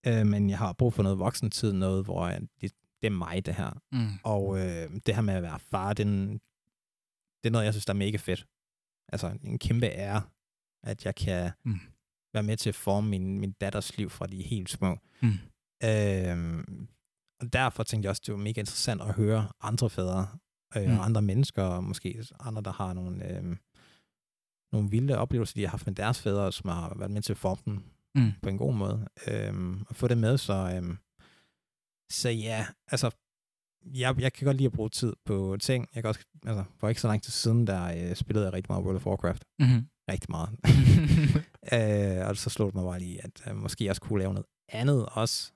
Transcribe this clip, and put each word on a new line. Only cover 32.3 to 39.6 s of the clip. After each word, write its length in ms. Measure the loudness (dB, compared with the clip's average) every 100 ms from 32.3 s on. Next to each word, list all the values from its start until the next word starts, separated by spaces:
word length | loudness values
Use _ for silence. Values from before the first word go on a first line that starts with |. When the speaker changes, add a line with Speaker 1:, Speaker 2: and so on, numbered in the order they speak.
| -2 -2 -4 -6 -10 _
Speaker 1:
altså, 240 | -2 -2 -4 _ _ _ _ _ _ -12 -2
jeg, 240 | 0 2
jeg 140 | 0
kan 120 | 0 0
godt 120 | 4
lide 80 | 2
at 60 |
bruge 180 | 0 -4
tid 240 | -2 -2 -2 -2
på 320 | -2 0 -2
ting. 280 | 0 0 -2 -6
Jeg 80 |
kan 40 | -4
også, 160 | -4 -8 -14 -4
altså, 180 | -4 -4 -2
for 120 | -2
ikke 120 | 0
så 60 | 2
lang 160 | 0
tid 80 | 0
siden, 360 | 0 4 4 4
der, 420 | 2 -2 -4 -4
øh, 60 | -4
spillede 300 | 0 2 2
jeg 80 |
rigtig 180 | -2 -2
meget 120 | -2 0
World 100 | -2
of 100 | 0
Warcraft. 400 | 0 0 -2 -8
Speaker 2:
Mhm. 280 | 4